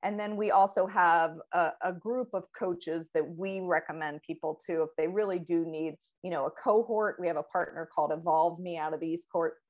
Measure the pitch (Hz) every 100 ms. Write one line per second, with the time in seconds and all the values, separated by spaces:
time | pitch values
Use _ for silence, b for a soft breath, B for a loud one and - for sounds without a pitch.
0 | 190 208 208 208 214 196 196 196 185 196
1 | 175 170 165 160 - 170 165 - 180 180
2 | 208 247 247 196 175 - 185 175 165 165
3 | 165 160 151 165 190 190 185 160 - 156
4 | 156 147 _ 160 160 156 - 165 156 -
5 | 160 190 208 180 165 170 165 156 160 151
6 | _ _ 180 165 135 - - 214 233 214
7 | 214 - 180 156 151 180 170 - 160 -
8 | 151 156 170 160 170 170 180 170 156 156
9 | 165 165 - 180 165 - _